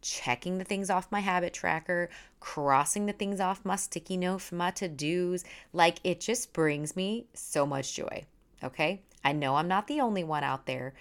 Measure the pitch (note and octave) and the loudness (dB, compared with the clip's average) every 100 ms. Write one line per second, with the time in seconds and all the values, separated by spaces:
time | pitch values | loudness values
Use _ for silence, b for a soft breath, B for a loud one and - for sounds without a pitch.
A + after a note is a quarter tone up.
0 | - - C3 B2 F3+ F#3 F#3 G3 G3 F#3 | -8 -6 -2 -2 -2 -4 -2 -4 0 0
1 | - G#3 F#3+ F3+ F3 - F3 D#3+ - F3 | 0 -2 0 0 0 -2 -2 -2 0 -2
2 | F3 B B - - D#3 C#3+ C3+ C#3+ G#3 | -2 B B -16 -10 0 4 6 4 0
3 | G3+ G3+ G3+ G3 F#3 G3 F#3 F#3+ - E3 | -2 -2 -2 0 0 0 -2 -2 -2 -6
4 | - F#3 F3+ F#3 - F3 F3+ - F#3 C#3+ | -4 -2 0 -2 -4 -2 -2 -2 -6 -2
5 | D3+ F3+ F3+ F3+ - B B F3 E3+ E3+ | 0 0 0 -2 -6 B B 4 6 6
6 | F#3 E3+ - B3 - E3 D#3 D3 D3+ F#3 | -2 -2 0 -2 -2 2 2 2 -2 -2
7 | F#3+ A3+ - - - D3+ C#3+ C3+ - - | -2 -2 -8 -14 -4 0 2 0 -4 -4
8 | - - - _ _ - C3 - D#3 G3 | -6 -8 -12 _ _ -10 -8 0 0 0
9 | _ - C#3+ D3 C3+ C#3+ F3 G3 G#3+ D4 | _ 0 0 2 2 2 4 0 0 0
10 | A#3+ G3 D#3+ D3 C#3 C3 - B2+ C3 - | 2 0 0 0 0 -2 -4 -4 -6 -10